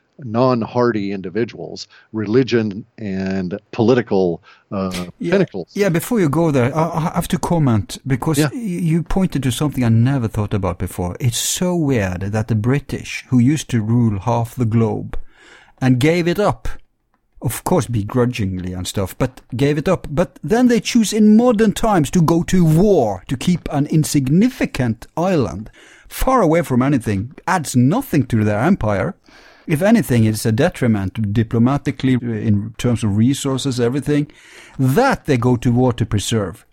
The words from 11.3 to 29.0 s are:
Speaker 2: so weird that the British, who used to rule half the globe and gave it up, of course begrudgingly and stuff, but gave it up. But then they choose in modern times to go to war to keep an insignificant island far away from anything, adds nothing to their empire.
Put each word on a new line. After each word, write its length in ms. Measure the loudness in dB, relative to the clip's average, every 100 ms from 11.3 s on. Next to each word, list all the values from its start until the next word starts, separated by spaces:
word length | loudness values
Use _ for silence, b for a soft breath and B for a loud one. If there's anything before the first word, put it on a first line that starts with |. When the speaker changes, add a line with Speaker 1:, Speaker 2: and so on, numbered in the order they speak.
| -2
Speaker 2:
so 380 | -4 -2 -2 0
weird 440 | 0 0 0 -4 -4
that 160 | -4 -2
the 60 |
British, 720 | 0 0 -2 -2 -10 -10 -12 0
who 100 | 2
used 300 | 4 2 -2
to 120 | -2
rule 360 | 0 2 2 0
half 340 | -2 -2 -2
the 100 | -2
globe 540 | 0 2 2 -2 -6 -8 b b b b b b
and 180 | 2 4
gave 260 | 4 2 0
it 120 | 0
up, 280 | 0 0 -4 -6 -12 _ _ _ _ -10
of 200 | -8 -6
course 220 | -2 -2 0
begrudgingly 840 | -4 -2 0 0 0 -4 -4 -8
and 140 | -8 -6
stuff, 280 | -6 -6 -2
but 240 | -4 -4 -10
gave 220 | -2 0 0
it 100 | 0
up. 180 | -2 -2
But 280 | -4 -4 -4
then 260 | -2 2 4
they 120 | 2
choose 320 | 2 0 2
in 240 | 4 6 6
modern 360 | 4 4 2
times 380 | 2 0 2 2
to 100 | 2
go 200 | 4 2
to 200 | 2 2
war 580 | 4 4 4 4 2 -4 -6
to 80 | -4
keep 320 | 0 -2 -2
an 160 | -4 0
insignificant 1200 | 0 2 0 2 2 2 0 -4 -2 -4 -4 -8 -4
island 540 | 0 0 -2 -6 -14 B B B B
far 320 | -4 0 2
away 220 | 4 2
from 200 | 2 0
anything, 500 | 2 0 0 -4 -4 -8 -2
adds 300 | -2 0 2
nothing 480 | 4 2 0 -2 0
to 180 | 0
their 160 | 0 0
empire. 540 | 0 0 0 0